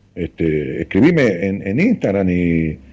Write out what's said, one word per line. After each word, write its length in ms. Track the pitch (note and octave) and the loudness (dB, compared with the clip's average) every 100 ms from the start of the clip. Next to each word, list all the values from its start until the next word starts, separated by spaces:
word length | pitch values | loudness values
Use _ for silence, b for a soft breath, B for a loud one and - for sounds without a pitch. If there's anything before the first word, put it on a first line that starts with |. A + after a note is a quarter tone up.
| _ | _
este, 680 | - E2 - E2 D2+ C#2 C#2+ | -8 -8 -2 0 0 -4 -6
escribime 640 | - F#2+ C#3+ E3 B2 F2 G2 | -4 2 4 4 2 0 -2
en, 200 | G2 G2 | -4 -4
en 140 | A2+ | 0
Instagram 480 | G#3+ G#3+ A#2+ G2 F#2+ | 0 0 0 0 0
y, 480 | F2+ F2 E2 D#2+ D2+ b | 0 0 0 -2 -6 b